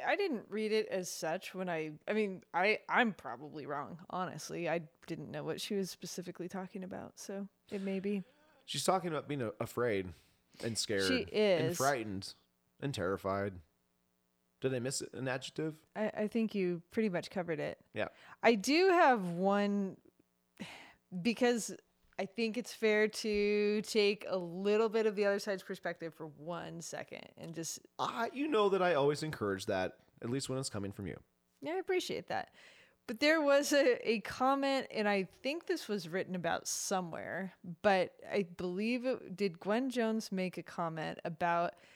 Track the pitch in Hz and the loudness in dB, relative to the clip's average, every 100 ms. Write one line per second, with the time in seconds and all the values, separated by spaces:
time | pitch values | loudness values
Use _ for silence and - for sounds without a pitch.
0 | 165 339 392 220 - 214 214 214 214 190 | 2 0 0 -2 -4 -4 0 0 0 -2
1 | 180 - 160 185 - 185 180 160 156 151 | -4 -4 -2 -4 -6 -6 -4 -4 -4 -8
2 | - 214 208 185 - 170 202 - - 185 | -2 0 0 -4 -4 2 2 2 2 4
3 | 233 165 131 120 147 151 135 143 120 165 | 4 0 -10 -10 -10 -10 -6 -6 -6 -12
4 | - 180 175 151 - 160 165 170 156 _ | -8 -6 -4 -6 -8 -4 -2 -2 -4 _
5 | - 156 147 151 147 170 - 202 180 - | -10 -8 -8 -8 -6 -6 -2 -2 -2 -6
6 | 180 - 180 175 180 190 185 190 185 190 | -10 -10 -10 -10 -8 -8 -8 -10 -10 -10
7 | - - - 196 196 _ _ 202 196 190 | -12 -14 -10 -8 -10 _ _ -6 -4 -2
8 | 202 202 - _ _ _ - 143 180 185 | -2 -2 -4 _ _ _ -8 -2 2 2
9 | 170 147 - 143 110 - 117 113 120 98 | 0 -4 -4 -4 -4 -4 -4 0 2 2
10 | 90 - _ _ _ - 113 104 - 196 | -2 -10 _ _ _ -8 -4 -2 0 2
11 | 95 247 - 208 208 170 160 170 135 131 | 2 2 0 2 4 4 2 2 2 2
12 | 107 98 - - _ _ _ _ 139 113 | -2 -6 -8 -14 _ _ _ _ -6 -2
13 | 90 95 95 98 101 87 - _ _ _ | 0 0 0 0 -2 -6 -18 _ _ _
14 | _ _ _ _ _ _ 131 127 127 - | _ _ _ _ _ _ -2 0 -2 -4
15 | - - 131 127 - - 156 156 _ 196 | -6 -6 -4 -4 -4 -4 -4 -6 _ -4
16 | 214 - 214 226 220 202 180 170 - 233 | -2 0 -2 0 0 0 0 -2 -2 0
17 | 220 175 - 196 170 147 147 - _ 107 | 0 0 -4 -6 -2 -2 -4 -6 _ -4
18 | 95 - - - 233 220 247 311 381 349 | -4 -4 -20 4 4 6 4 6 8 8
19 | 294 233 175 170 190 202 202 202 190 - | 8 6 2 2 2 4 2 2 -2 -6
20 | _ _ _ _ _ _ 180 - - - | _ _ _ _ _ _ -14 -14 -20 -20
21 | _ 180 196 - 247 233 - - _ _ | _ -2 0 4 4 2 -2 -10 _ _
22 | _ - 196 - 226 226 - - 214 214 | _ -8 -6 -2 -2 -2 -6 0 4 6
23 | 214 - 220 208 208 208 208 214 - 220 | 4 2 0 2 4 4 4 2 2 4
24 | 202 196 - 185 170 180 202 214 226 220 | 4 2 -2 -4 -4 -2 2 4 4 4
25 | 214 196 202 202 214 190 - 190 175 175 | 2 2 2 2 -2 -6 -6 -8 -6 -8
26 | 165 - 156 143 160 165 165 165 160 151 | -10 -10 -16 -12 -8 -8 -8 -10 -10 -10
27 | - - - - 165 165 160 - - - | -10 -14 -16 -14 -12 -8 -8 -8 -12 -4
28 | - 247 233 247 302 220 202 190 180 143 | -4 -2 -4 -2 0 4 4 4 4 6
29 | 143 147 156 - 104 95 104 95 92 - | 4 2 -4 -2 0 0 0 0 0 -4
30 | _ _ 117 135 - 131 135 101 98 101 | _ _ -4 -4 -2 -4 -4 -6 -6 -6
31 | 92 - _ _ _ _ 277 370 359 370 | -8 -10 _ _ _ _ -6 -4 0 -2
32 | - - - - - - - - - _ | 0 -6 -4 -6 -6 -16 -20 -20 -20 _
33 | - 220 294 320 285 277 285 285 254 226 | -12 2 4 4 6 4 6 6 6 4
34 | - 226 - - 262 277 277 269 - 220 | 2 0 -2 0 2 2 2 0 -2 -2
35 | 208 202 185 - 262 330 - 330 - 202 | 2 2 0 -4 -4 -4 -2 -4 -2 -4
36 | 156 185 170 180 165 - - - - 190 | -2 -4 -4 -2 0 -2 -2 -4 -2 -2
37 | 170 104 95 156 190 - 175 165 208 190 | -2 -6 -6 -6 -6 -10 -14 0 4 6
38 | - - - 202 175 175 180 180 226 247 | 4 -4 -2 -2 -2 -6 -4 -2 0 0
39 | 254 240 76 180 202 165 185 226 269 247 | 0 -2 -6 -2 -2 -2 0 0 2 0
40 | 220 220 - 190 185 175 - - 170 160 | 2 0 -2 -2 -2 -4 -8 -4 -2 -2
41 | 160 - 170 160 175 170 170 - - | -4 -4 -6 0 2 4 2 -4 -20